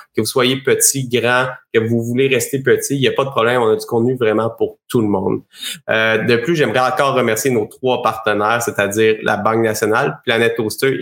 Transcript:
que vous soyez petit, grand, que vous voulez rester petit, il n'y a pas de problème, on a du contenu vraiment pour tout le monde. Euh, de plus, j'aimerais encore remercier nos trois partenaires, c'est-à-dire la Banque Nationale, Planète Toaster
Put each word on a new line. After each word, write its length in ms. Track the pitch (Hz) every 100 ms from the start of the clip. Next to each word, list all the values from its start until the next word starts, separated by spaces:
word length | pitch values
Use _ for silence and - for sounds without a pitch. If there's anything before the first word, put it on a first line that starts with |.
| - -
que 60 |
vous 40 | 107
soyez 300 | 135 127 135
petit, 520 | 135 117 - 139 123
grand, 380 | 120 117 127 131 131 _
que 80 | 113
vous 220 | 113 117
voulez 260 | 117 120 135
rester 360 | 131 - 135
petit, 320 | 135 110 - 139
il 60 |
n'y 60 | 117
a 40 |
pas 140 | 123 135
de 40 |
problème, 320 | 120 113 127
on 60 | 110
a 80 | 107
du 100 | -
contenu 300 | 117 120 127
vraiment 340 | 110 107 113
pour 300 | - 107 - -
tout 140 | 123
le 60 | 104
monde. 340 | 95 98 107 _ - - 160 -
Euh, 300 | 110 110 110
de 120 | 113 117
plus, 180 | 156 160
j'aimerais 240 | 123 127
encore 340 | 127 123 139
remercier 380 | 127 117 110 139
nos 160 | 120 -
trois 340 | - 127 120
partenaires, 640 | 107 - 107 104 107 117
c'est-à-dire 540 | 101 101 101 104 110 107
la 160 | - 104
Banque 260 | 110 113
Nationale, 560 | 113 104 104 117 151 - 123
Planète 300 | 113 117 117
Toaster 420 | 107 - 135 135